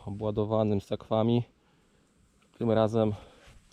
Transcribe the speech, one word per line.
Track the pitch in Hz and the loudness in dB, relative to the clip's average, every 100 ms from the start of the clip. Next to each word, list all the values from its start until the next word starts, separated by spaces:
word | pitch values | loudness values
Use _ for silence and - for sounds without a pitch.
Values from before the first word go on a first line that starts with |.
| - | -10
obładowanym | 101 107 107 107 110 107 101 | -8 -4 -2 -2 0 0 0
sakwami. | - 107 - 110 110 120 120 _ _ _ _ _ _ _ _ _ _ - | -4 -10 -2 0 2 2 0 _ _ _ _ _ _ _ _ _ _ -6
Tym | 120 | 0
razem | 110 110 113 107 107 - - - - _ | 2 2 2 0 -2 -12 -20 -20 -20 _